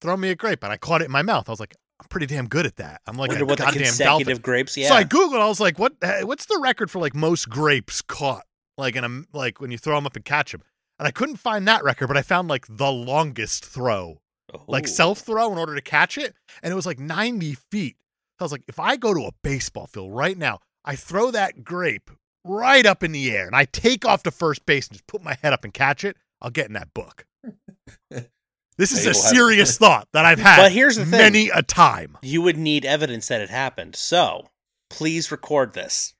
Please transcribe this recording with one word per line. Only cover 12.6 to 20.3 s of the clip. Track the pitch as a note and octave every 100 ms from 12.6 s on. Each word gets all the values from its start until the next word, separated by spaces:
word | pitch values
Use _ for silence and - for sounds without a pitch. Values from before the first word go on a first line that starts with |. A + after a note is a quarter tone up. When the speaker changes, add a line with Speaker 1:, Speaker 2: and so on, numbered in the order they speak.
| -
Speaker 1:
the | G#2+ C#3
longest | C3 A#2+ C#3+ D#3+ A#2 G#2+ -
throw, | - - B2+ G#2 F2 D#2+ _ _ - E2 -
like, | C3+
Speaker 2:
Oh. | C#3+
Speaker 1:
self | - - G3+
throw | - A3 A3+
in | F#3
order | E3
to | D3
catch | - D3+ F3 -
it. | C#4+ - _ -
And | E3+
it | F#3
was, | D3+
like, | B2+
ninety | C#3+ E3 A3 A#3 D#3+ C3+ _
feet. | G#3 D3+ - _ _ _ _
So |
I |
was | F3
like, | C#3 -
"If | -
I | F3 C4
go | A3+
to | F3+ A2
a | -
baseball | - C#3 - - F2
field | - F#2+
right | G#2+ D#3